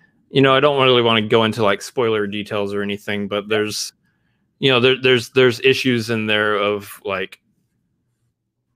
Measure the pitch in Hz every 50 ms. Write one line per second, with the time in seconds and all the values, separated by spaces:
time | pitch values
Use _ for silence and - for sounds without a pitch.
0 | _ _ _ _ _ _ - 139 135 135 131 131 139 147 143 139 131 131 127 123
1 | 117 117 113 113 107 107 117 113 113 110 107 117 110 98 101 - - - - 135
2 | 120 113 110 107 104 101 101 104 104 - 113 104 101 101 101 101 101 101 101 98
3 | - - 104 101 101 98 101 104 101 104 110 107 107 107 104 - - - - _
4 | _ _ _ _ _ _ _ _ _ _ _ - 139 135 131 120 120 131 131 135
5 | 131 127 127 120 117 - - 131 131 123 113 - - 131 127 - - 131 123 117
6 | 110 113 117 110 107 107 107 104 107 107 104 101 101 104 104 101 101 101 - -
7 | - 104 98 92 98 - - - _ _ _ _ _ _ _ _ _ _ _ _
8 | _ _ _ _ _ _ _ _ _ _ _ _ _ _ _